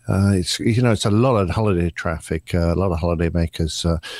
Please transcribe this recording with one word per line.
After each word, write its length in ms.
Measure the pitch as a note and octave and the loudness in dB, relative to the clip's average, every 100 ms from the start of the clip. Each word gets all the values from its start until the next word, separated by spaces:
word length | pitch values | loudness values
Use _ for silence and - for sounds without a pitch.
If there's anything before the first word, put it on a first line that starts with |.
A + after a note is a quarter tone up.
| - | -2
Uh, 240 | F#2+ G2+ | 2 2
it's, 240 | G2 E2+ - | 2 0 -2
you 200 | A2+ A2+ | 0 2
know, 120 | B2 | 2
it's 100 | G#2 | 2
a 80 | A2+ | 2
lot 240 | G#2 B2 A2+ | 2 4 2
of 140 | F#2 | 0
holiday 400 | G2 G#2+ F2+ E2+ | 0 0 2 0
traffic, 680 | - F2+ E2 - D#2+ - F2+ | -2 -6 -6 -4 -6 -2 0
uh, 180 | E2+ | 0
a 20 | E2+ | 2
lot 180 | G2 | 0
of 40 | E2+ | 0
holiday 300 | F2 E2 E2 | -2 0 0
makers, 500 | E2+ E2 - D#2+ - | 0 -2 -2 -6 -2
uh, 140 | F2 E2 - - | -2 -2 -4 -16